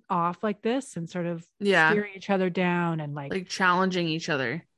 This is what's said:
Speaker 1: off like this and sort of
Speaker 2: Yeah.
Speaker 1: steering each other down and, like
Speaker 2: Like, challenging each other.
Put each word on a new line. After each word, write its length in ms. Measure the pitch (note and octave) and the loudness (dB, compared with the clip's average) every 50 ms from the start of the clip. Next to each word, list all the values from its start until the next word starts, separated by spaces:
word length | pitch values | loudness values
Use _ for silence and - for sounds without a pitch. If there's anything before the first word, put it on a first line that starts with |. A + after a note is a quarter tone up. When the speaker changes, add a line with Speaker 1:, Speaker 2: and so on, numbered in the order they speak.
| _ - | _ -4
Speaker 1:
off 320 | F#3+ F3 E3+ F3 E3+ - - | -2 0 0 0 -2 -2 -4
like 160 | G#3+ G3+ - | -4 -4 -2
this 360 | - A3 A#3+ C#4 C4 - - F3 | -2 -2 -2 -2 -4 -6 -8 -10
and 100 | E3 E3 | -10 -6
sort 160 | - F3+ E3+ | -6 -4 -4
of 200 | E3+ E3+ E3+ - _ _ _ | -4 -4 -6 -10 _ _ _
Speaker 2:
Yeah. 320 | G3+ G3+ F#3+ E3+ D#3 D#3 | 0 4 4 6 6 6
Speaker 1:
steering 220 | - G#3 G#3 G3+ F#3+ | 4 2 0 -4 -10
each 140 | F#3+ - - | -10 -2 0
other 220 | G3 F#3+ F#3 F#3 | 2 2 2 0
down 500 | F3 F#3+ F3+ F3 F3 F3 F3 E3+ E3 D#3+ | 0 0 0 2 2 2 0 0 -2 -2
and, 140 | D3+ D3 C#3+ | -4 -6 -8
like 180 | D3+ C#3+ C#3+ | -8 -6 -4
Speaker 2:
Like, 160 | F#3 F#3+ F3+ - | -4 -6 -6 -6
challenging 580 | - - F#3+ F3+ F3 F#3 F#3+ F#3+ F3+ F3+ F3 | -2 0 2 4 4 4 2 2 2 0 0
each 220 | D#3+ D#3 D#3+ - F3 | 0 -2 -2 -2 -2
other. 380 | D3+ C3 C3 A#2 C#3 E3+ - _ _ | -2 -2 -2 -2 -4 -6 -8 _ _